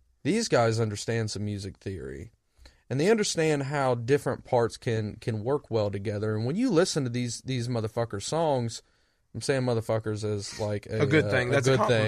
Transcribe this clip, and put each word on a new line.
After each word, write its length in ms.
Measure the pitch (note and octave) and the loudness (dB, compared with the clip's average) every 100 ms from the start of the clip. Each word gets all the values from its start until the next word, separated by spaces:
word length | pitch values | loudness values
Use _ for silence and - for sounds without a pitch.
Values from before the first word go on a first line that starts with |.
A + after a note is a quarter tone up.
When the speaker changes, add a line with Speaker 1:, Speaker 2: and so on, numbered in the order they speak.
| _ _ | _ _
Speaker 1:
these 260 | C3 G#3 A3+ | -2 0 2
guys 320 | C#3 A#2 A2+ | 4 4 2
understand 500 | A2+ G2+ - A#2 G#2+ | 0 -2 -4 -2 -2
some 140 | G2 | -4
music 320 | G#2 G2+ F#2+ - | -6 -6 -8 -12
theory. 520 | - F#2 C2 C#2 E2+ _ _ _ - _ - | -10 -10 -10 -10 -14 _ _ _ -20 _ -6
And 100 | B2+ | 0
they 100 | F3 | 4
understand 540 | A3+ G#3 - D#3+ D3 | 4 2 0 2 0
how 300 | C3+ D3 C3+ | 0 0 0
different 500 | A#2+ A#2 C#3+ C#3+ A#2 | 0 2 2 2 -6
parts 320 | - B2 A#2 - | 0 2 2 -2
can, 400 | - A2 G#2+ G#2+ | -4 -2 -4 -6
can 260 | - A2 | -6 -4
work 260 | G#2+ C#3+ - | -2 -2 -2
well 200 | A2 G#2 | -2 0
together. 440 | G2+ G#2 G#2 G#2+ G#2+ | -2 -6 -4 -2 -2
And 80 | A#2 | -2
when 100 | F3 | 0
you 140 | C4 | 2
listen 340 | E3 F#3 E3 | 4 4 2
to 60 | B2+ | -2
these, 300 | A#2+ B2 - | -2 -4 -6
these 240 | - C3 A#2+ | -6 -4 -2
motherfucker 540 | B2 G#2+ - A#2 G2+ | -2 -2 -2 -4 -4
songs, 600 | - D#3 E3 C3+ A#2 - - _ _ _ _ | -4 0 2 0 -2 -6 -16 _ _ _ _
I'm 60 | A2 | -6
saying 220 | - C3+ | -2 0
motherfuckers 600 | B2+ A2+ - A2 A2 G#2+ | 2 0 0 -2 -2 -4
as, 360 | G#2+ G#2 G2+ - | -2 -4 -6 -6
like, 260 | G#2 G#2 - | -4 -4 -4
a, 160 | A2 | 0
Speaker 2:
A 40 | C#3 | 2
good 180 | D#3 | 4
Speaker 1:
uh, 60 | C3+ | 4
Speaker 2:
thing. 180 | B2+ B2 | 2 2
Speaker 1:
a 40 | |
Speaker 2:
That's 140 | C#3 B2 | 2 4
a 40 | |
Speaker 1:
good 60 | C3+ | 4
Speaker 2:
compliment. 240 | - A2+ | 4 4